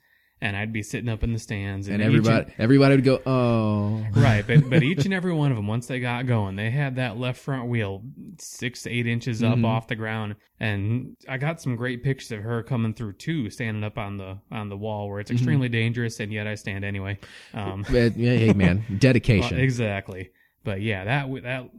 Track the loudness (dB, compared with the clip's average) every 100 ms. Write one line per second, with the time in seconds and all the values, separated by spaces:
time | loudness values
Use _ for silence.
0 | _ _ _ _ -6 -4 -4 -6 -6 -6
1 | -4 -2 -2 -4 -6 -6 -6 -6 -4 0
2 | 4 6 6 4 0 0 6 8 8 6
3 | 6 2 2 2 4 2 2 2 0 -2
4 | 0 4 6 4 6 4 6 4 4 2
5 | 0 0 0 2 2 0 0 -2 -4 -4
6 | -2 -2 0 0 0 -2 -2 0 0 -2
7 | -4 -4 -4 -6 -6 -6 -2 0 -2 -4
8 | -12 -16 -18 -18 -16 -8 -8 -6 -4 -2
9 | 0 -2 -2 0 2 2 2 0 -2 -6
10 | -4 -4 -6 -10 _ -6 -2 -2 -2 -2
11 | -6 -14 -10 -6 -4 -4 -4 -4 -4 -4
12 | -4 -4 -6 -8 -4 -4 -2 -2 -2 -4
13 | -8 -8 -4 -4 -4 -6 -6 -4 -6 -6
14 | -8 -8 -10 -14 -12 -10 -8 -6 -6 -6
15 | -6 -8 -2 0 2 2 2 0 0 -2
16 | -4 -6 -6 -6 -6 -8 -8 -6 -6 -6
17 | -6 -8 -12 -20 -14 -10 -8 -6 0 2
18 | 2 2 2 4 6 6 4 2 0 2
19 | 4 6 4 2 2 2 0 0 -2 -4
20 | -6 -12 -14 _ _ _ -8 -4 -4 -4
21 | -2 -2 -2 -8 -8 -8 -10